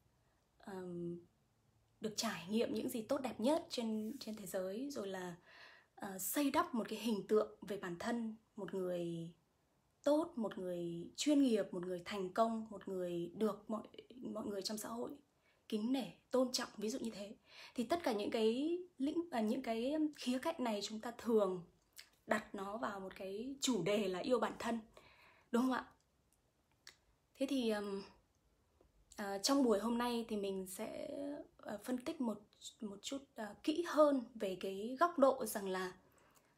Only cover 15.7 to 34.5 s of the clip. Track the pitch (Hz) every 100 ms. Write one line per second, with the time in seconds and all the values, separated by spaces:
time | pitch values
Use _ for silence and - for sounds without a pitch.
15.7 | 214 226 269 185 - _ 247 254 247 233
16.7 | - 208 262 226 196 202 - _ - -
17.7 | - 226 339 294 208 208 233 220 240 302
18.7 | 359 359 - 269 330 339 240 214 262 247
19.7 | 226 247 311 302 294 254 254 330 330 247
20.7 | 208 208 214 240 233 220 220 196 180 170
21.7 | _ _ - - _ - 220 - 202 196
22.7 | 220 254 202 185 - 190 202 262 269 269
23.7 | 214 170 208 190 180 170 240 214 - 226
24.7 | 233 - - - - - - _ 233 262
25.7 | 254 - _ _ _ _ _ _ _ _
26.7 | _ - - _ _ _ - 269 277 226
27.7 | 208 202 196 - - _ _ _ _ _
28.7 | _ _ _ - - 202 196 196 277 247
29.7 | 202 220 240 240 233 226 214 196 190 185
30.7 | - 220 - - - 285 294 339 _ -
31.7 | 208 - 247 320 330 240 208 - _ -
32.7 | - 208 202 - 277 - - 214 208 -
33.7 | 311 339 285 294 269 226 - 196